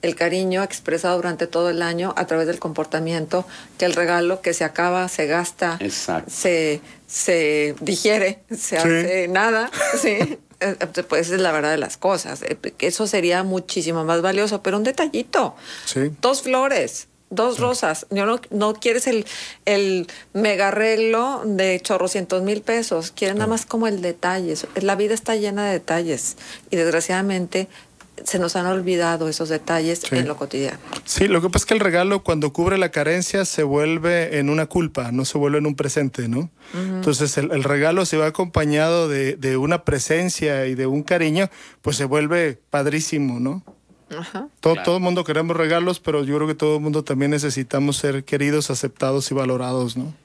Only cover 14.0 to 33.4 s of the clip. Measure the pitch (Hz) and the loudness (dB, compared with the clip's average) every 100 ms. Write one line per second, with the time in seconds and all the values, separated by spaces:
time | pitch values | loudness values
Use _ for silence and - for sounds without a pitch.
14 | 160 170 180 190 208 202 190 202 220 269 | 0 2 2 2 0 0 -2 0 0 0
15 | 302 226 240 - 220 - - - - 135 | -2 -2 -2 0 0 -4 -16 -12 -6 -2
16 | 143 151 247 269 254 254 269 254 123 - | -2 2 2 2 2 2 2 2 0 -6
17 | - _ _ 185 233 240 247 247 180 160 | -16 _ _ 0 0 2 0 0 0 -2
18 | - 196 202 240 - 208 208 214 240 226 | -4 0 0 0 -2 0 0 0 0 2
19 | 247 226 208 - - - - 202 196 185 | 2 0 -2 -10 -12 -6 0 2 4 0
20 | 175 - - 196 214 196 196 208 220 220 | -2 -12 -8 0 2 4 2 2 2 4
21 | 226 220 254 277 220 196 190 180 - 190 | 2 2 0 -2 -2 0 2 0 0 0
22 | 180 202 175 185 190 214 208 233 233 165 | 0 -2 -2 0 0 -2 0 -2 0 -2
23 | 165 - 196 202 214 226 - 226 226 202 | -4 -2 -2 2 0 0 -2 0 0 0
24 | 175 170 175 190 175 156 - - 196 196 | -4 -2 -2 0 -2 -4 -4 -2 0 2
25 | 208 190 - 226 208 202 208 185 - 165 | 0 0 0 -2 0 -2 -2 -2 -2 -2
26 | 170 131 - - - - - 180 165 160 | 0 -2 -4 -8 -16 -18 -4 0 2 2
27 | 165 185 196 190 175 185 190 - - _ | 0 0 0 0 -2 -2 -4 -10 -20 _
28 | - - - 190 170 185 180 190 180 180 | -20 -10 -4 0 0 0 0 0 0 2
29 | 170 165 160 151 160 160 - 165 160 170 | 2 0 -2 -2 -2 -4 0 0 0 -2
30 | - 127 127 147 139 135 135 - - - | -2 -2 0 -4 -4 -4 -4 -6 -12 -12
31 | - - 202 175 180 175 - 220 196 170 | -6 2 4 4 2 0 2 2 4 4
32 | 185 202 - 160 147 139 170 196 175 156 | 2 0 0 0 0 2 2 2 2 2
33 | 147 175 180 196 | 2 0 0 0